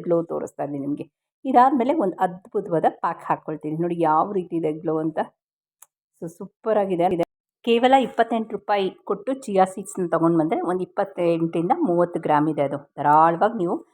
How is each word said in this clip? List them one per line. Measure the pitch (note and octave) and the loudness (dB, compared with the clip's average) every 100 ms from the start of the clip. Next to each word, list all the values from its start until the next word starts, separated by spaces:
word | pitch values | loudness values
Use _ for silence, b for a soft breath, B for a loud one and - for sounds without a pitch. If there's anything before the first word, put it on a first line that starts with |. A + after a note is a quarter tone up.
ಗ್ಲೋ | E3+ E3+ | -2 -2
ತೋರಿಸ್ತಾ | E3 D3+ D#3 - | -2 -6 -8 -8
ಇದ್ದೀನಿ | C#3+ C#3+ | -8 -6
ನಿಮಗೆ. | C#3 D3 D3 _ _ _ | -6 -8 -10 _ _ _
ಇದಾದಮೇಲೆ | C4 A#3+ C4 C#4 A#3+ | 2 4 6 4 0
ಒಂದು | D#4+ G3 - | 0 -2 -2
ಅದ್ಭುತವಾದ | F#3 F3+ - G#3+ F#3+ D#3+ A3+ - | -4 -4 -8 -8 -2 0 0 -2
ಪ್ಯಾಕ್ | F3+ E3 | -8 -6
ಹಾಕ್ಕೊಳ್ತೀನಿ. | - D3+ - D#3 D#3 D#3 | -6 -6 -6 -10 -8 -4
ನೋಡಿ | F3 E3+ | -4 0
ಯಾವ | D#3+ D#3 F#3+ | 0 2 0
ರೀತಿ | G3+ F3 E3 | -4 -4 -4
ಇದೆ | D#3 | -4
ಗ್ಲೋ | D#3 E3 D#3 | -4 -4 -2
ಅಂತ. | D#3+ D#3 A#3 _ _ _ _ _ _ _ _ - | -4 -4 -8 _ _ _ _ _ _ _ _ -14
So, | E3+ | -14
ಸೂಪರ್ | E3+ G3 _ A3+ G#3 | -14 -18 _ -2 0
ಆಗಿದೆ. | G3 E3+ F3 E3+ E3+ _ _ _ | 0 0 0 0 -4 _ _ _
ಕೇವಲ | - A#3 B3+ C4+ | 0 4 6 4
ಇಪ್ಪತ್ತೆಂಟು | A#3 - A#3 A3+ A3 | 4 0 0 0 -4
ರೂಪಾಯಿ | G#3 - G#3 F#3+ - | -8 -2 -2 -2 -6
ಕೊಟ್ಟು | - G3+ - | -8 -6 -4
ಚಿಯಾ | C4+ A3+ F#3+ | -8 -2 2
ಸೀಡ್ಸ್‌ನ | F#3+ G#3 G3 - F3 | 2 0 -10 -6 0
ತಗೊಂಡು | E3 E3 E3+ | 2 4 4
ಬಂದ್ರೆ | D#3 D4 | 2 0
ಒಂದು | F4+ F#3 | -2 -4
ಇಪ್ಪತ್ತೆಂಟರಿಂದ | F3+ - G3 - F3 E3 E3 E3+ E3+ E4+ | -4 -4 -4 -2 0 0 0 -2 0 0
ಮೂವತ್ತು | C4+ E3+ F3 - | 2 2 0 0
ಗ್ರಾಮ್ | E3 D3 D#3 | 0 2 2
ಇದೆ. | D3+ | 0
ಅದು | C3+ C#3+ - | -2 -4 -12
ಧಾರಾಳವಾಗಿ | - C#3+ D3+ D#3+ E3+ G3+ A3+ | -4 4 6 6 4 0 0
ನೀವು | F3 B3 b | -4 -4 b